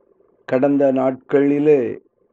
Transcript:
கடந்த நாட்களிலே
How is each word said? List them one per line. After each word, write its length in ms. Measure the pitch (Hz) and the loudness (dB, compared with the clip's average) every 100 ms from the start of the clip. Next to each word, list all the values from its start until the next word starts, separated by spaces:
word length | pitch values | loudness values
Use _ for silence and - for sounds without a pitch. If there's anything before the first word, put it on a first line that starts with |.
| _ _ _ _ - | _ _ _ _ -6
கடந்த 440 | 131 143 143 139 131 | -2 0 2 0 0
நாட்களிலே 800 | 131 127 _ 143 143 143 151 143 113 - _ _ _ | -2 -4 _ 0 0 0 2 2 0 -8 _ _ _